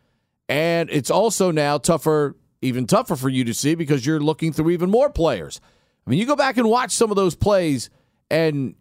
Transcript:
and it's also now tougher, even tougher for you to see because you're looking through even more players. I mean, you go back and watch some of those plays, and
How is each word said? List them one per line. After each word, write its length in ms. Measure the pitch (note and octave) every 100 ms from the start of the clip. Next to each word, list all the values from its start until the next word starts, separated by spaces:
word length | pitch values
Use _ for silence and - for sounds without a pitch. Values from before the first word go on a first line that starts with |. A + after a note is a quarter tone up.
| _ _ _ _ -
and 420 | C3+ E3 E3+ E3
it's 200 | D3+ A#2
also 400 | E3 A3 - F#3
now 280 | D#3 C#3+ D3
tougher, 580 | - D#3+ D#3+ D3+ C#3+ - _ -
even 260 | C3 B2 B2
tougher 300 | G3+ A#3 D#3
for 120 | C3
you 160 | C3
to 100 | A#2+
see 200 | A2 C#3
because 300 | E3 D3+ D3
you're 160 | A#2+ D#3
looking 320 | D3 D#3 D#3+
through 180 | D#3 D#3+
even 200 | F3 F3+
more 180 | A3 C#4+
players. 520 | D4 D#3+ G#2+ D2 - _ _ _ _ -
I 40 |
mean, 80 | C#3
you 80 | A#3+
go 100 | C#4+
back 200 | C4+ A3+
and 120 | A3+
watch 220 | A#3+ B3+
some 200 | - A3+
of 60 | G3
those 180 | F#3+
plays, 560 | - G#3 G3+ E3+ C3 - _ _ _ -
and 440 | D#3 D#3+ D3 B2 -